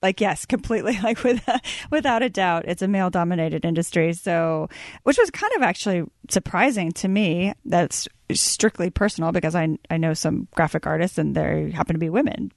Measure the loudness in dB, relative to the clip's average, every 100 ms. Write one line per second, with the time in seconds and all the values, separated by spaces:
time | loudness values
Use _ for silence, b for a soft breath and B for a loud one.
0 | -2 0 0 -2 -2 -2 0 -2 0 -2
1 | 0 0 0 0 0 -2 B B B -2
2 | 2 0 0 0 0 0 -2 -2 0 2
3 | 2 2 0 2 0 0 0 0 0 2
4 | 2 0 -2 0 2 0 -4 B B B
5 | 0 4 4 2 -2 0 0 0 -2 -2
6 | -2 _ -4 -4 -2 2 2 2 -2 -2
7 | 0 2 2 2 0 -4 0 2 2 -2
8 | -8 _ -6 -2 0 2 2 2 -4 0
9 | 0 0 0 0 0 0 0 -2 -2 0
10 | 0 0 0 -2 -4 0 0 0 -2 0
11 | 0 0 -2 0 0 0 -2 -2 -2 0
12 | 0 0 0 -2 -8